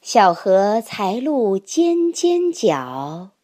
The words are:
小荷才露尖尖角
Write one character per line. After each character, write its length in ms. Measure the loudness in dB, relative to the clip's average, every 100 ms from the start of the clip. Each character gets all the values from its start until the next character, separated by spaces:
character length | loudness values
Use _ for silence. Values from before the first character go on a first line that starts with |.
小 320 | 0 4 4
荷 480 | 2 2 2 2 0
才 380 | -4 -4 -4 -2
露 400 | -2 0 0 -2
尖 520 | -4 0 0 2 0
尖 400 | 0 0 0 -2
角 800 | 0 0 0 -4 -10 -10 -12 -16 _